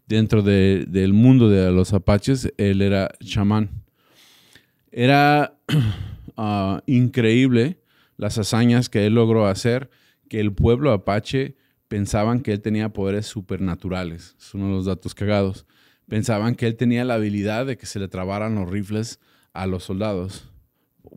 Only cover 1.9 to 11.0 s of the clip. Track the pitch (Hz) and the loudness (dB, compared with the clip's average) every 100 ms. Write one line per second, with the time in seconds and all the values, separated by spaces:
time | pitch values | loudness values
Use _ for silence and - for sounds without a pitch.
1.9 | 98 - 101 - 135 107 - 101 98 98 | 0 2 0 2 -2 -4 -2 0 2 0
2.9 | 98 95 - 95 110 101 107 104 - - | 0 -2 -8 -6 -2 2 0 -2 -8 -16
3.9 | _ _ _ _ _ _ - _ _ _ | _ _ _ _ _ _ -20 _ _ _
4.9 | 120 123 143 143 147 139 - - 156 110 | -2 2 4 4 4 0 -6 -2 0 0
5.9 | 95 - - - - 107 101 95 95 - | -4 -10 -14 -16 -8 -4 -2 -2 -4 0
6.9 | 123 123 123 113 117 131 120 131 - _ | 2 2 2 2 4 4 2 0 -4 _
7.9 | _ _ - 104 110 98 110 120 120 120 | _ _ -8 -6 -4 -2 2 2 2 0
8.9 | 110 104 117 113 113 104 98 120 123 135 | 0 2 2 2 2 2 0 -2 -4 -6
9.9 | _ _ _ _ 110 107 98 113 123 143 | _ _ _ _ -4 -4 0 2 2 2
10.9 | 104 | 0